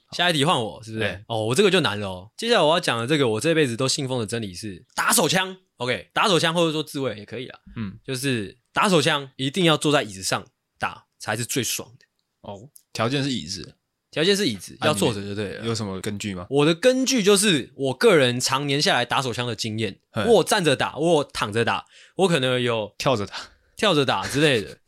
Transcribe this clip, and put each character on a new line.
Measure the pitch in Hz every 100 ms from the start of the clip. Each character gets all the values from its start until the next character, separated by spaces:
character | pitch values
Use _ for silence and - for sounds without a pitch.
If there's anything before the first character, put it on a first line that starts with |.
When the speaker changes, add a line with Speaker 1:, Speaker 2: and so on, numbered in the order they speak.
| _
Speaker 1:
下 | - 180
一 |
题 | 156 147
换 | 156
我， | 107 73
是 | 110
不 | 110
是？ |
Speaker 2:
对。 | 104 92 110
Speaker 1:
哦， | 113 110
我 | 131
这 |
个 | 202
就 | 180
难 | 123 101
了 | 101
哦。 | 90 101 -
接 | 226
下 | 233
来 |
我 | 151
要 | 175
讲 | 147 117
的 | 120
这 | 156
个， | 123
我 | 107
这 | 160
辈 | 160 139
子 | 113
都 | 131
信 | - 131
奉 | 127
的 | 101
真 | 117
理 | 104
是 | 87 104 85 - -
打 | -
手 | - 156
枪。 | 185 185 185 _ -
OK， | 123 110 -
打 | 151 208
手 | 165
枪 | 165
或 | 170 165
者 |
说 | 156
自 | 147 143
卫 | 127 104
也 | 101
可 | 113
以 | 127
啦。 | - - 117
Speaker 2:
嗯。 | 101 107 -
Speaker 1:
就 | 131
是 | 139 120 95 - _
打 | 143 202
手 | 170
枪 | 147 147 135 -
一 | 135
定 | 196 165
要 | 147
坐 | 156
在 | 143
椅 | 113
子 | 95
上 | 95 120 92 _ _ -
打 | 104 85 _ _
才 | - 113
是 |
最 | 117 131
爽 | 110 - - 117
的。 | _ _ _ _
Speaker 2:
哦， | - 101 127 _ _
条 | - 117
件 | 139
是 | 139
椅 | 117 78
子。 | 98 - - _ _ _
Speaker 1:
条 | 147
件 | 175 196
是 | 175
椅 | 98
子， | - -
Speaker 2:
啊， | -
Speaker 1:
要 |
坐 | - 147
着 | 101
就 | 101
对 | 101 98
了。 |
Speaker 2:
你 | -
们 | 113
有 | 110
什 | 104
么 | 95
根 | 107 101
据 | 107 92
吗？ | 90
Speaker 1:
我 | 139 151
的 | 170
根 | 254 262 254
据 | 262
就 | 190 202
是 | 208 147 - -
我 | 135
个 | 127 233
人 | 165 123 123
常 | - 135 143
年 | 139
下 | 196
来 | 135 120
打 | 117
手 | 131
枪 | 110 123
的 | 110
经 | 113 107
验。 | 135 - _
Speaker 2:
嘿。 | 113
Speaker 1:
我 | 208 208
有 |
站 | 151 214 156
着 | 127
打， | 104 117
我 | 165 151
有 |
躺 | 139 - 117
着 | 110
打， | 110 98 - - - -
我 | 185
可 | 165
能 | 127 127
有 | 120 113 101 -
Speaker 2:
跳 | 143 117
着 | 98
打。 | - - _ _ -
Speaker 1:
跳 | 214 151
着 | 127
打 | 104 98
之 | 127
类 | 151 120
的， | 76 -